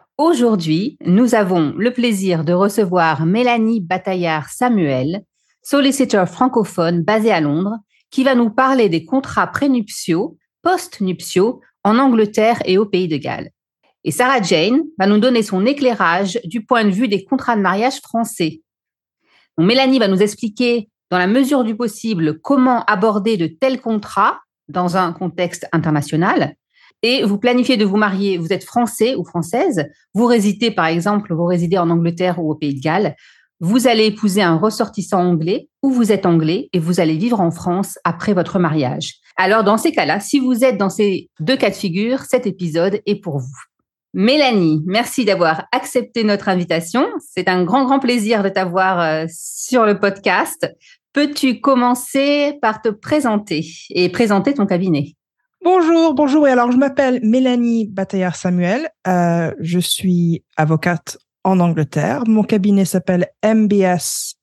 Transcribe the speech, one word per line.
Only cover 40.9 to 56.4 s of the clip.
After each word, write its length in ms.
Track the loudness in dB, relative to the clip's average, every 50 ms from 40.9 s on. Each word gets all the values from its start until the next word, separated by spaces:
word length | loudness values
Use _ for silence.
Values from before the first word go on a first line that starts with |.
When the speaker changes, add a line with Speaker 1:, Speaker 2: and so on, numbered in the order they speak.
Speaker 1:
ces 380 | 0 0 0 0 0 -4 -6 -12 _ -8
deux 160 | -2 -2 0 0
cas 140 | 0 -2
de 40 | -2
figure, 460 | -2 -6 -4 -4 -2 -2 -2 -4 -4
cet 260 | -2 -2 -2 -2 0 -2
épisode 540 | -6 -4 -6 -4 -2 0 0 0 -2 -2 -2
est 100 | -4 -4
pour 240 | -4 -4 -6 -6 -6
vous. 180 | -8 -8 -14 -18 -20 _ _ _ _ _ _ _ _ _ -4
Mélanie, 680 | 0 2 2 4 4 2 2 2 2 2 2 2 0 -2 -2
merci 380 | -2 -2 -2 -2 -4 -2 0
d'avoir 400 | 0 2 2 2 0 0 -2 -4 -4
accepté 520 | -4 -4 -4 -2 -4 -4 -4 -2 -4 -2 0
notre 260 | 0 0 0 0 -2
invitation. 560 | -2 -2 -2 -2 -2 -4 -4 -2 -2 -2 -2 -2 -4 -8
C'est 280 | -12 -10 -8 -4 -2 0
un 160 | 0 0 0
grand, 220 | 0 2 0 2
grand 140 | 2 0 0
plaisir 420 | 0 0 0 0 0 0 0 0
de 80 | 0 0
t'avoir, 500 | -2 -2 -2 -2 0 0 0 2 2 0
euh, 260 | 0 0 -2 -2 -4 -6
sur 560 | -10 -12 -16 -14 -14 -12 -6 -2 2 2 4
le 140 | 4 2 2
podcast. 760 | 0 -2 -2 -2 -2 0 0 0 0 -2 -4 -6 -8 -8 -8 _ _ -20 -20 _ _ _ _
Peux-tu 460 | -2 0 0 0 -2 0 0 0 0
commencer 960 | 0 2 2 2 2 2 0 -2 -4 -4 -2 0 0 2 2 0 0 -2 -2 -2
par 200 | -2 -2 -2 -2
te 80 | -4 -4
présenter 800 | -4 -4 -4 -2 -2 0 0 0 0 -2 -2 -4 -6 -6 -6 -6 -12 -18 -18 -6
et 180 | 0 0 0 0
présenter 460 | 2 0 2 2 2 2 2 0 0
ton 100 | 0 0
cabinet ? 480 | 0 0 0 0 0 0 0 -2 -6 -10 _ _ _ _ _ _ _ _ _ 0
Speaker 2:
Bonjour, 520 | 2 2 4 4 4 4 4 4 2 2
bonjour. 320 | 2 2 2 4 4